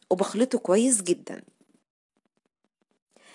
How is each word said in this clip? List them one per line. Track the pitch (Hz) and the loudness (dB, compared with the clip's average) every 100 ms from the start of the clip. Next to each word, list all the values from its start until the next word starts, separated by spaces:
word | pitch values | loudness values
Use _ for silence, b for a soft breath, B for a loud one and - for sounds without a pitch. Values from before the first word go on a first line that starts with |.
| _ | _
وبخلطه | 185 196 202 254 247 | -2 -2 0 0 0
كويس | - 196 254 226 | 2 2 2 0
جدًا. | 175 175 - - - _ _ _ _ _ _ _ _ _ _ _ _ _ _ _ _ B B | 0 -4 -4 -16 -18 _ _ _ _ _ _ _ _ _ _ _ _ _ _ _ _ B B